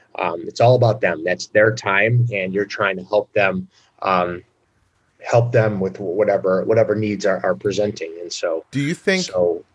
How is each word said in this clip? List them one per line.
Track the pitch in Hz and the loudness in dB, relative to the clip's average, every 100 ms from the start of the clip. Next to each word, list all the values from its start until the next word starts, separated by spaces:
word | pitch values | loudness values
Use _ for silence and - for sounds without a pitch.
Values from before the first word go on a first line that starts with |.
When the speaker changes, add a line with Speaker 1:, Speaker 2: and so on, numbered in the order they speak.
| _ - | _ -6
Speaker 1:
Um, | 90 85 85 | -4 -4 -6
it's | - | 2
all | 120 | 4
about | 123 120 104 | 6 4 2
them. | 95 80 | 0 -2
That's | 85 90 - | -4 -4 -2
their | 107 110 | 2 4
time, | 110 101 98 110 120 120 | 2 0 2 2 2 2
and | 101 92 | -2 -4
you're | 98 101 | -4 -4
trying | - 101 92 | -2 -2 -4
to | |
help | 92 104 - | -2 -2 0
them, | 104 98 92 92 _ _ _ | 0 0 0 -6 _ _ _
um, | 95 92 87 87 - _ _ _ _ _ _ _ | 0 0 0 -4 -14 _ _ _ _ _ _ _
help | - 120 120 | 0 2 4
them | 123 110 101 | 2 2 0
with | 95 95 | -4 -4
whatever, | 95 95 101 98 92 95 | -4 0 2 2 2 0
whatever | 92 113 107 | 2 2 2
needs | 107 107 98 | 0 -2 -2
are, | 101 92 | -2 0
are | 92 | -2
presenting. | 92 101 95 104 101 82 85 | -2 -2 -2 -2 -4 -10 -12
And | 85 | -12
so | - 90 80 - | -6 -4 -4 -6
Speaker 2:
Do | 135 | -4
you | 143 | -4
think | 175 - 190 | -2 -2 -2
Speaker 1:
so | 180 92 87 165 - | -2 0 0 0 -6